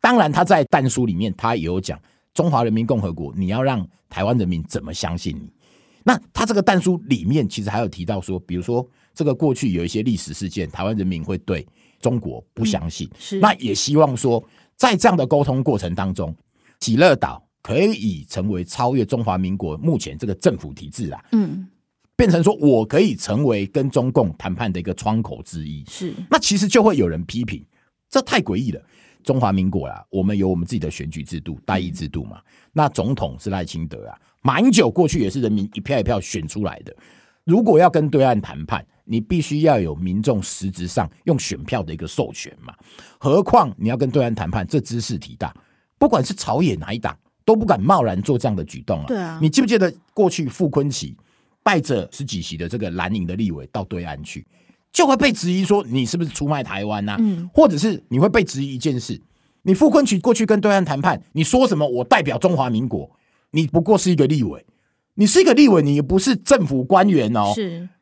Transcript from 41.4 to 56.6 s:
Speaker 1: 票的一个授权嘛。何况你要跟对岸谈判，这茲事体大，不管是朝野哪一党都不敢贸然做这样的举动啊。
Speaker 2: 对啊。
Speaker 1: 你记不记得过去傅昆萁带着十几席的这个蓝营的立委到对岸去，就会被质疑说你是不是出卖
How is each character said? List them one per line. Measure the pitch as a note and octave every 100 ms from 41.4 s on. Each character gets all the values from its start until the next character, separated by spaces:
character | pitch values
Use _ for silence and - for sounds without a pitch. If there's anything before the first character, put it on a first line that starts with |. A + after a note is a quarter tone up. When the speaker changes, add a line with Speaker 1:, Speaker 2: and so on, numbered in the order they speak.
| - -
Speaker 1:
票 | D2 B2
的 | E2
一 | D#2+
个 | E2
授 | - C3
权 | - - -
嘛。 | B1 - _ - - _
何 | C3 D#3
况 | G3+ A#3+ D#3 G2
你 | G#2
要 | B2
跟 | C3
对 | C#3+
岸 | A#2+
谈 | A2 E2
判， | G#2 F2+
这 | D#3
茲 | - A#2
事 | A2 G#2
体 | - A#1+
大， | - - _ _ _ _
不 | D4
管 | G3
是 | B2+
朝 | F#3+ - A#2
野 | E3+ F2
哪 | D2+
一 | A#2+
党 | - - _ _
都 | - A3
不 | G#3+
敢 | B2+
贸 | G#2+ F#3+
然 | A#2 F#2
做 | G2+ C3
这 | B2+
样 |
的 | G2
举 | D2+ -
动 | - F2
啊。 | D2
Speaker 2:
对 | A#3
啊。 | F3 D#3+
Speaker 1:
你 | D#3
记 | G3+
不 | B3
记 | A3
得 | F#3 - _
过 | - F#3+
去 | - C#3+
傅 | - E3
昆 | C#3+ C#3+
萁 | C3 C#2 - _ _ _ _
带 | - F#3+
着 | - A#2+ F2
十 | -
几 | C#3+ G2+
席 | E2 D#2+
的 | E2+
这 | A#2+
个 | G#2
蓝 | F2 F2+
营 | G#2+ E2+
的 | F#2+
立 | G#2+
委 | D#2 C2
到 | -
对 | F#2 F#2
岸 | F2 D2
去， | D2 - - _ _ _ _
就 | - D#4
会 | C4
被 | C#4+
质 | G#3+ F3
疑 | F3+
说 | F#3+ G3+ D3
你 | B2+
是 | A#2+ E3+
不 |
是 | E3
出 | - D3
卖 | D3+